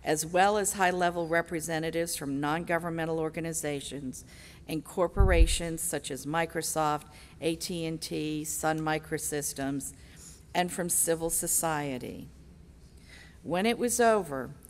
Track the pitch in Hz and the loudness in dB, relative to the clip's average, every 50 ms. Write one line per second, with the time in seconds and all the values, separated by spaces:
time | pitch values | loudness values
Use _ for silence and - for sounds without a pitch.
0 | - - 156 156 180 160 180 180 190 202 214 208 196 - - 202 185 180 180 180 | -2 0 0 0 0 0 4 6 6 6 6 4 2 0 2 2 2 2 4 4
1 | 180 175 175 175 170 156 165 170 170 - 180 160 156 170 165 156 160 165 165 165 | 2 2 2 0 -2 2 2 0 0 0 -4 -6 -4 -2 -2 -2 -2 0 0 0
2 | 170 165 - - 151 143 135 139 147 147 156 170 165 - 170 170 175 170 165 165 | -2 -2 -2 -4 -4 -4 -2 -2 0 0 0 0 0 0 0 0 0 -2 -2 -2
3 | 160 165 160 160 160 156 156 170 165 165 165 - - 147 147 139 - - 131 143 | -2 -2 0 -2 -2 -2 -4 -4 -6 -4 -4 -4 -4 -2 -4 -4 -6 -8 -10 -8
4 | 131 127 127 - - - - - - - - - - - 165 156 - - - 196 | -8 -8 -10 -10 -14 -18 -20 -20 -20 -20 -20 -18 -10 -6 -6 -6 -6 -6 0 0
5 | 175 175 - 202 190 190 180 165 160 - - - 170 170 165 160 - - - 143 | 0 2 6 6 6 8 10 8 8 8 6 -2 -2 -4 -4 -4 -4 -4 -4 -4
6 | - - 139 123 - 143 156 165 165 165 - 165 156 - - 156 156 151 151 147 | -4 -6 -8 -8 -6 -2 0 0 0 0 -2 -4 -4 -2 0 0 2 2 0 -2
7 | - - - - - - - - 143 165 165 160 - - 180 170 165 160 165 156 | -4 -10 -20 -20 -20 -20 -12 -4 -2 -2 -2 -2 -4 -6 -4 -4 -4 -4 -4 -6
8 | - - 165 160 151 151 156 151 156 - - - - 156 160 156 156 156 156 156 | -6 -6 -4 -4 -4 -4 -4 -4 -6 -6 -6 -2 0 0 0 0 0 -2 -2 -2
9 | 156 - 160 147 - - 151 147 143 - - - 139 135 139 139 135 - - - | -2 -4 -6 -4 -4 -4 -4 -4 -4 -4 -6 -4 -4 -4 -4 -4 -6 -8 -12 -14
10 | - - - - - - - - - - - 175 180 175 - - 175 175 - - | -20 -20 -20 -20 -20 -20 -20 -20 -16 -4 0 0 0 0 -2 -4 -2 0 2 2
11 | - 165 165 165 165 170 - - 170 165 - - 170 165 156 147 147 143 131 123 | 2 2 2 0 0 -2 -2 -2 0 0 0 0 2 2 0 0 -2 -2 -4 -6
12 | - - - - - - - - - - - - - - - - - - - - | -6 -8 -10 -10 -14 -16 -18 -20 -20 -20 -20 -20 -20 -20 -20 -20 -20 -20 -20 -20
13 | - - - - - - - - - - 170 180 202 233 233 - 240 240 - - | -20 -20 -20 -20 -20 -20 -20 -14 -6 -2 0 2 2 2 2 2 0 0 4 6
14 | 240 226 220 208 180 151 139 135 120 127 - - - - | 6 6 6 4 2 -2 -4 -6 -6 -8 -10 -16 -18 -10